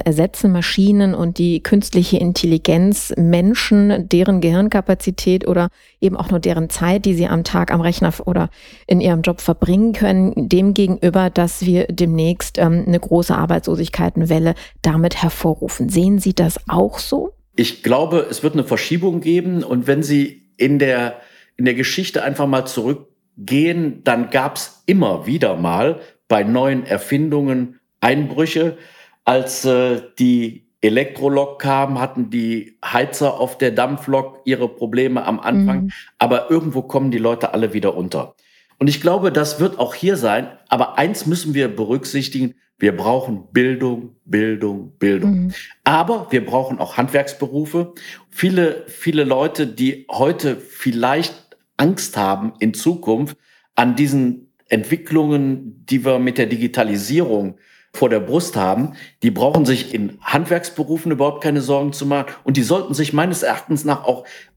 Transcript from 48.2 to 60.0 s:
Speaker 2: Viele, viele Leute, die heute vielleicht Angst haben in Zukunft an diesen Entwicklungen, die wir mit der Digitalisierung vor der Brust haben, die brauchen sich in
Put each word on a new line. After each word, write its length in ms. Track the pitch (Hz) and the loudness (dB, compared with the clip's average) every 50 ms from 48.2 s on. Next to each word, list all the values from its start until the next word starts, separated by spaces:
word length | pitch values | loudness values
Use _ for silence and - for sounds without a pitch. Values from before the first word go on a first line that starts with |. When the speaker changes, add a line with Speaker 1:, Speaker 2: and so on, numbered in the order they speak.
| _ _ | _ _
Speaker 2:
Viele, 540 | - - 180 185 185 180 170 156 - - - | -6 -2 0 0 2 2 2 0 0 -4 -10
viele 360 | - - - - 165 151 151 143 | -16 -14 -8 -4 -2 0 0 2
Leute, 420 | 131 131 131 147 160 156 156 147 | 2 2 0 0 -2 -2 -4 -4
die 400 | 117 107 110 127 131 131 - - - | -4 -2 -2 -2 -2 -2 -4 -8 -8
heute 460 | - 120 135 156 175 175 151 139 117 | -4 0 0 0 0 0 -2 -4 -4
vielleicht 760 | - - - - - - 131 117 117 120 127 143 165 165 - - - _ _ _ _ _ _ _ | -4 -8 -16 -12 -6 -4 -2 -2 0 0 0 0 0 -2 -4 -8 -14 _ _ _ _ _ _ _
Angst 400 | - 143 175 190 - - - - | 0 0 0 0 -2 -6 -8 -4
haben 360 | 104 98 95 98 98 107 113 - - | -2 -2 -2 -2 -2 -4 -6 -4 -2
in 140 | 107 113 - | -2 -2 -2
Zukunft 600 | - - 165 175 175 - 110 113 123 147 143 - _ _ _ _ _ _ _ - | 0 0 -2 -2 0 0 -2 0 0 -2 -4 -8 _ _ _ _ _ _ _ -2
an 200 | 117 120 123 117 | 0 0 2 2
diesen 560 | 131 147 135 139 135 127 123 120 - - _ _ _ _ | 0 0 0 2 0 0 0 -2 -6 -12 _ _ _ _
Entwicklungen, 1160 | - 113 110 107 - 165 - - - 156 160 151 147 147 143 135 135 131 131 135 110 - - - - | -2 -2 -2 -2 -2 -4 -4 -2 0 0 0 2 2 0 0 0 -2 -4 -4 -8 -14 -20 -14 -6 -4
die 160 | 135 127 120 | -2 0 0
wir 140 | 131 131 123 | 0 0 0
mit 180 | 123 127 123 | 0 0 0
der 80 | - 113 | -2 -2
Digitalisierung 1080 | 107 120 113 120 - - 123 113 107 101 101 98 110 143 175 170 123 110 104 98 92 - _ _ _ _ _ _ _ - | -2 -2 -2 -4 -2 -2 -2 -2 -2 -2 -4 -4 -2 0 0 0 0 0 -2 -2 -4 -8 _ _ _ _ _ _ _ -4
vor 160 | - 131 117 | 0 0 2
der 100 | 113 104 | 2 0
Brust 360 | 92 107 139 175 175 - - | -2 0 -2 -2 -2 -2 -2
haben, 380 | 104 95 92 - 123 143 151 - - - - _ _ | -2 0 0 0 0 -2 -4 -6 -12 -20 -20 _ _
die 100 | 117 117 | -2 0
brauchen 340 | 92 101 123 143 156 165 139 | 0 2 2 2 4 2 2
sich 280 | 127 131 110 - - 120 | 2 0 0 -2 -6 -6
in 240 | 107 | -6